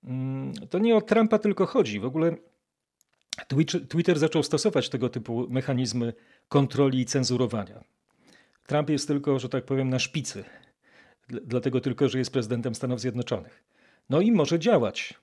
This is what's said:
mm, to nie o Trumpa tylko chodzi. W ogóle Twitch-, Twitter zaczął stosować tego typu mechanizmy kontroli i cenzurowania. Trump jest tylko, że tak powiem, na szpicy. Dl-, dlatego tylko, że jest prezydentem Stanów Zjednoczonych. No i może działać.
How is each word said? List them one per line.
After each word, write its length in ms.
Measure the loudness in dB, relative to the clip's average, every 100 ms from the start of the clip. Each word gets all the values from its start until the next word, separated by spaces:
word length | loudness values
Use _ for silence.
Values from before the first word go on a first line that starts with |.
mm, 500 | -8 -6 -4 -6 -8 -10 -6
to 100 | 0
nie 160 | 4 4
o 60 |
Trumpa 380 | 4 2 4 4
tylko 260 | 2 0 0
chodzi. 340 | 2 0 0
W 60 | -4
ogóle 300 | 0 0 -2 _ _ _ _ _ _ _ _ _ -16 -4
Twitch-, 400 | 0 0 0 -2
Twitter 320 | -2 2 4
zaczął 240 | 4 2
stosować 460 | 0 0 2 0 -2
tego 200 | -2 -2
typu 380 | -4 -6 -4 -2
mechanizmy 640 | -4 -2 -2 -2 -2 -4 -6 _ _ _
kontroli 500 | 2 2 4 2 2
i 60 | 0
cenzurowania. 800 | 0 0 0 0 -2 -8 -14 -20 _ _ _ _ _ _ _ -2
Trump 240 | -2 2
jest 180 | -2 0
tylko, 320 | -2 2 0
że 100 | 0
tak 160 | -6 -2
powiem, 240 | -2 0
na 100 | 0
szpicy. 440 | -2 -4 -6 -10 -14 -20 _ _ _ _ -20 _ _
Dl-, 120 | -12 -4
dlatego 360 | -2 0 0
tylko, 280 | -2 0 0
że 80 | 0
jest 160 | -2
prezydentem 420 | -2 -2 -4 -4 -6
Stanów 240 | -4 -4
Zjednoczonych. 640 | -4 -4 -4 -4 -6 _ _ _ _ _ _
No 120 | 2
i 100 | 4
może 280 | 4 4 2
działać. 540 | 4 4 2 -4 -10 -12